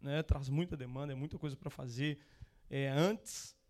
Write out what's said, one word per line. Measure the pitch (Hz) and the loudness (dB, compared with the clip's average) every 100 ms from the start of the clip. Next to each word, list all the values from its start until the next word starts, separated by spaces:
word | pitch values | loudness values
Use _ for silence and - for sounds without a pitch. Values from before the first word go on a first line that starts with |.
né? | 139 151 | -2 0
Traz | 160 143 135 | 4 2 4
muita | 147 175 156 | 2 2 -2
demanda, | 127 131 143 | -6 -6 -6
é | 131 | -4
muita | 156 202 | -6 -4
coisa | 151 135 | -6 -6
pra | 147 | -8
fazer, | - 131 120 147 147 - - - _ - | -6 -6 0 0 0 -10 -20 -20 _ -6
é, | 139 139 | -2 2
antes, | 139 180 220 - - - - | 6 6 4 -4 -10 -12 -16